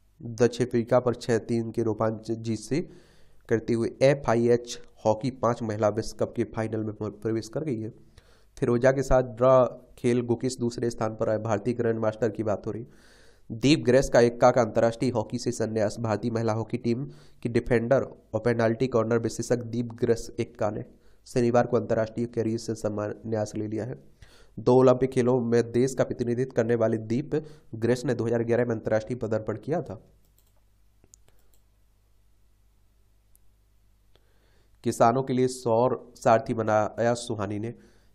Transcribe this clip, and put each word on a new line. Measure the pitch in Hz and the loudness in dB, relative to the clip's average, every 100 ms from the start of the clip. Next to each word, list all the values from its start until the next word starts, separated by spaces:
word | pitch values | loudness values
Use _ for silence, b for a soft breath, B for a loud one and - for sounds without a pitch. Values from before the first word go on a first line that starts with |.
| _ _ | _ _
दक्षिण | 120 113 120 120 127 | -10 0 0 2 -2
अफ्रीका | 120 117 127 | -2 2 2
पर | 120 | 2
छह | 113 - 113 | -2 0 -2
तीन | - 117 113 | 0 -4 -2
के | 110 | -2
रोमांच | 113 107 113 110 110 | -2 0 -2 -2 -6
जीत | 113 113 110 | -6 -4 -6
से | - 139 180 B B B B B - | -4 -6 -6 B B B B B -4
करते | 113 110 | -2 0
हुए | 117 117 - | -2 -2 2
एफ़आईएच | 131 147 143 117 117 120 - - - - | 2 2 2 2 4 2 0 -16 -18 -4
हॉकी | 110 107 135 | 0 0 -2
पांच | - 113 120 | -2 -2 0
महिला | 113 107 107 | -4 0 0
विश्व | 107 104 - | 0 -4 -4
कप | 113 - | -4 -4
के | |
फाइनल | 110 - 110 107 | -4 -4 -4 -4
में | 107 | -6
प्रवेश | 104 107 104 113 113 107 | -6 -8 -6 -4 -4 -4
कर | 143 | -8
गई | 156 110 | -6 -6
है। | 107 - - b b b b - | -8 -12 -20 b b b b -4
फिरोजा | 123 120 127 | 0 4 4
के | 135 | 2
साथ | 131 131 | 4 2
ड्रॉ | 127 110 127 131 120 - - - | 2 2 6 6 6 0 -20 -4
खेल | 123 123 | 0 2
गुकिस | 120 117 127 123 | 0 -2 -2 -2
दूसरे | 120 120 123 | -4 -2 -2
स्थान | 117 110 110 | -2 -4 -2
पर | 113 | -2
आए। | 107 | -2
भारतीय | 110 104 123 | 0 -2 0
ग्रैंडमास्टर | 117 117 113 110 107 113 | 0 0 0 -2 0 -2
की | 101 | -2
बात | 107 98 - | -2 -4 -4
हो | |
रही। | 104 139 b b b b b b | -8 -10 b b b b b b
दीप | 117 127 151 | 0 2 4
ग्रेस | 120 123 135 | 4 4 6
का | 131 | 4
एक्का | 120 120 127 | 4 6 4
का | 127 | 4
अंतर्राष्ट्रीय | 110 113 113 - 131 | 2 2 0 0 -2
हॉकी | 117 107 123 | -2 -4 -6
से | - | -6
संन्यास। | 117 110 110 104 104 | -4 -4 0 -2 -2
भारतीय | 113 104 123 | -4 -2 -2
महिला | 113 113 | -2 -2
हॉकी | 110 110 120 | -2 -4 -4
टीम | 120 117 147 B B B | -2 -2 -4 B B B
की | 120 | -4
डिफेंडर | 117 - 120 117 131 | 0 4 4 4 2
और | 107 - _ 110 | 0 -8 _ -2
पेनल्टी | 117 117 113 113 127 | 0 2 2 2 2
कॉर्नर | 117 110 117 | 2 2 0
विशेषज्ञ | 117 - 113 120 | 0 -4 -2 -2
दीप | 113 113 120 | -2 -4 -6
ग्रेस | 110 117 113 - - | -2 0 2 -2 -6
एक्का | 113 - 104 | -6 -2 -4
ने | 110 123 - b b - | -4 -10 -16 b b -6
शनिवार | 131 120 120 120 | 0 2 4 2
को | 120 | 0
अंतर्राष्ट्रीय | 104 113 110 - 117 | 0 0 -2 -4 -4
करियर | 117 110 113 | -2 -2 -2
से | - | -4
संन्यास | 110 110 104 104 107 117 110 107 | -4 -4 -4 -6 -6 -6 -4 -4
ले | 110 107 | -4 -6
लिया | 107 | -6
है। | 123 139 - - b b b b | -6 -10 -16 -20 b b b b
दो | 113 127 | 4 6
ओलंपिक | 131 127 131 | 8 6 2
खेलों | 131 120 127 | 0 2 2
में | 117 117 113 | 2 2 2
देश | 120 131 | 0 0
का | 131 | 0
प्रतिनिधित्व | 127 113 120 117 135 | -4 -4 -4 -2 -2
करने | - 113 | -2 0
वाले | 117 113 113 | 2 0 -2
दीप | 107 117 147 151 151 B B | -2 -4 -2 -6 -6 B B
ग्रेस | 113 117 123 | -4 0 0
ने | 143 | 0
दो | 110 117 | -2 0
हज़ार | 117 | 0
ग्यारह | 113 117 | 0 0
में | 120 | 0
अंतर्राष्ट्रीय | 110 - 107 - 123 | -2 -2 -2 -2 -6
पदार्पण | 110 110 107 110 | -4 -4 -4 -8
किया | - 165 | -6 -6
था। | - 95 - _ _ _ _ _ _ _ _ _ _ - _ _ _ _ _ _ _ _ _ _ _ _ _ _ _ _ _ _ _ _ _ _ _ _ _ _ _ _ _ _ _ _ _ _ _ _ | -6 -12 -18 _ _ _ _ _ _ _ _ _ _ -20 _ _ _ _ _ _ _ _ _ _ _ _ _ _ _ _ _ _ _ _ _ _ _ _ _ _ _ _ _ _ _ _ _ _ _ _
किसानों | 117 117 120 123 | -4 2 4 4
के | 131 | 0
लिए | 127 127 | 0 0
सौर | - 120 113 127 120 - - | -2 0 2 2 0 -8 -4
सारथी | 127 113 110 | 2 2 2
बनाया | 113 110 107 104 - 117 | -4 0 0 0 -2 -2
सुहानी | 120 - 110 101 104 | -2 -4 -6 -6 -6
ने। | 110 120 b b b | -8 -12 b b b